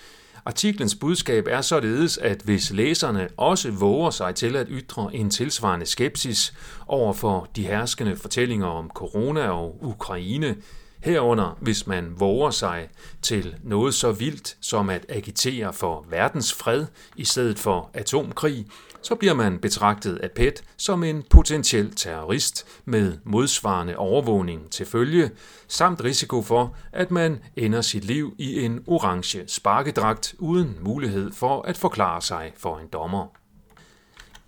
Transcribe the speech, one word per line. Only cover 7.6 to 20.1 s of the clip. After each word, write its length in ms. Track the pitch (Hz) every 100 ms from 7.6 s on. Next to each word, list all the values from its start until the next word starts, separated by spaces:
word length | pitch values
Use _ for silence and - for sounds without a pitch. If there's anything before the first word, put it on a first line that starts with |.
| 92
herskende 500 | 104 117 - 110 87
fortællinger 500 | 101 120 123 107 90
om 240 | 82 82
corona 540 | - 90 104 131 151 113
og 360 | 87 85 90
Ukraine, 720 | 131 104 - 90 92 139 147 101 - - - -
herunder 580 | 156 165 120 113 87 -
hvis 260 | 113 104 -
man 260 | 92 85 87
våger 340 | 98 117 147
sig 380 | - 95 85 82 - - -
til 340 | - 107 90 82
noget 320 | 123 104 131
så 180 | - 123
vildt 440 | 104 139 147 - -
som 300 | - 110 98
at 160 | 90 -
agitere 640 | 104 104 - 127 127 101
for 340 | - 87 80 80
verdens 420 | 85 127 147 -
fred 340 | - - 127 151 - - -
i 80 |
stedet 340 | 113 127 120 104
for 320 | 107 90 -
atomkrig, 720 | - 104 143 147 - 151 127 104 - - -
så 120 | -
bliver 200 | 226 196
man 240 | 139 104 90
betragtet 580 | 104 - 104 104 101